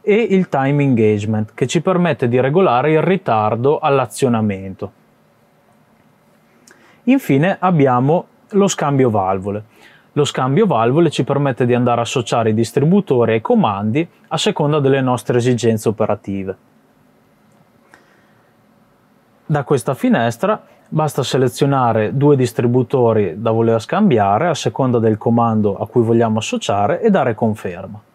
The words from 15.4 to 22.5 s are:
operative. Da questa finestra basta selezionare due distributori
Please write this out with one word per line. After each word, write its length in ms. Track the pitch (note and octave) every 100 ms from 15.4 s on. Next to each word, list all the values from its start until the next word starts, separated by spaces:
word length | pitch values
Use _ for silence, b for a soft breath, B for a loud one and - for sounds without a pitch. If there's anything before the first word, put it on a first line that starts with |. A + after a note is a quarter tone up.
| A#2+ B2 A#2 A2 A#2
operative. 720 | G#2 G#2+ G2+ - G2 F#2+ F#2 _ _ _ _ _ _ _ _ _ _ _ _ _ b b b b b b _ _ _ _ _ _ _ _ _
Da 180 | - D3
questa 300 | C#3 C#3 -
finestra 680 | C3+ B3+ F3 A#2 - G3 G#3+ b b b
basta 360 | D#3+ D3+ -
selezionare 920 | B2+ C3+ B2+ - C#3 C#3 A#2+ A2 G#2+
due 200 | B2 C#3+
distributori 1040 | C#3 B2